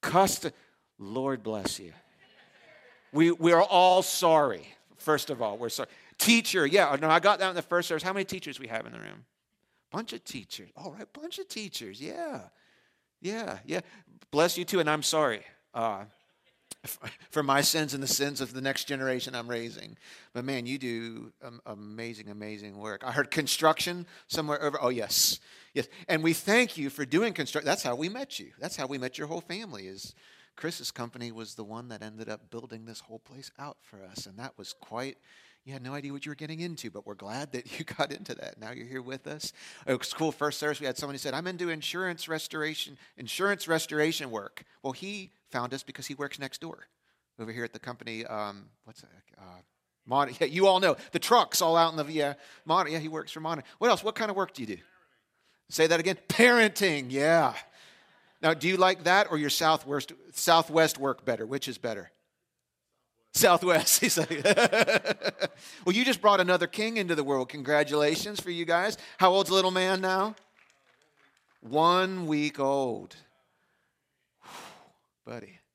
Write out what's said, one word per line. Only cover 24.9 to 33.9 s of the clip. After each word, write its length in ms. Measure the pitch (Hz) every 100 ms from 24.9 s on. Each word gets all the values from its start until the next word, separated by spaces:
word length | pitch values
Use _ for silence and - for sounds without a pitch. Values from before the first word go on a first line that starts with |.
| 127 104 - - - - - -
yes. 140 | - 127 - -
And 140 | 160
we 100 | 160
thank 440 | 160 - 220 247 -
you 140 | 139
for 140 | 143
doing 280 | 139 147 226
construct-. 320 | 185 143 151
That's 180 | 139 185
how 120 | 139
we 140 | 123 165
met 300 | 226 269 -
you. 120 | 67 _
That's 180 | 139 -
how 100 | 135
we 120 | 139
met 200 | 127 -
your 100 | 147
whole 120 | 165
family, 460 | 165 175 220 117 95
is 280 | 98 - - _ - _ -
Chris's 340 | 160 165 -
company 400 | - 117 123 120
was 220 | 113 110
the 100 | -
one 240 | 104 113 123
that 140 | 110
ended 260 | 107 110 110
up 220 | 107 101
building 340 | 117 120 113
this 160 | 113 110
whole 200 | - 113
place 300 | _ 135 135 _
out 180 | 143 -
for 220 | _